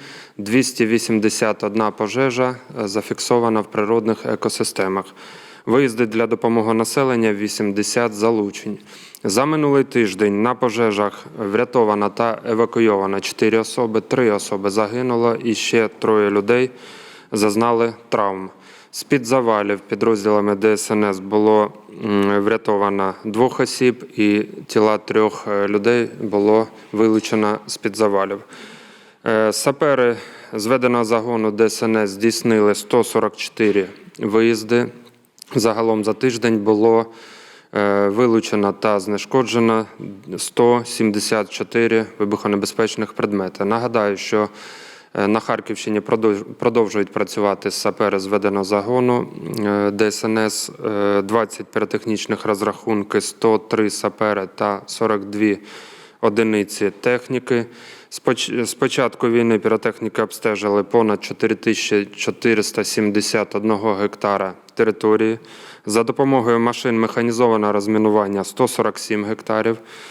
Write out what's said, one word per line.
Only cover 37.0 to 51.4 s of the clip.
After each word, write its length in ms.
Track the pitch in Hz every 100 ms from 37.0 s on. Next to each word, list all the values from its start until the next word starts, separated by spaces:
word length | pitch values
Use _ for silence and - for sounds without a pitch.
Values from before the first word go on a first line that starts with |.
| 113 - - - - - _
е, 320 | 107 101 101 101
вилучено 640 | 104 123 113 - 107 101
та 260 | 98 110 104
знешкоджено 840 | 98 101 - 135 113 117 113 110 107 - 101 98 - 87
сто 440 | - - 120 120
сімдесят 640 | 117 - 110 104 - 113 98
чотири 560 | - 104 120 117 113 110 -
вибухонебезпечних 920 | 104 104 107 101 98 - 110 - 104
предмети. 520 | - 107 101 92 -
Нагадаю, 520 | 101 117 120 117 104 98
що, 320 | - 110 104 - - - - - -
е, 140 | 101 101
на 120 | 110
Харківщині 600 | - 110 - 107 110 107
продовж-, 440 | 101 113 110 101 107 -
продовжують 520 | 120 117 104 104 98
працювати 600 | 107 98 - 101 95 101
сапери 480 | - 104 - 104 98
зведеного 440 | 98 104 101 98
загону, 640 | 98 104 104 127 123 123 - - - 113
е, 320 | 104 101 104
Д 200 | 101 107
С 160 | - 113
Н 100 | 110
С, 340 | 110 - - -
е, 360 | 110 104 101 101
двадцять 460 | 98 113